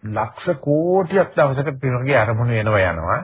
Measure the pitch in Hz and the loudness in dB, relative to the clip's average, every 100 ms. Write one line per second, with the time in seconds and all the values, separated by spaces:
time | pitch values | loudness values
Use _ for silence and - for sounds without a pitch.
0 | 107 107 110 - - 160 - 147 170 185 | -6 -6 -6 -6 -4 -4 0 0 2 0
1 | 170 190 175 - 147 135 143 135 135 123 | 2 0 0 2 2 2 -4 -4 -2 -2
2 | 131 135 110 113 120 113 107 107 92 82 | 2 2 2 0 0 0 2 2 2 0
3 | 82 117 | -2 -4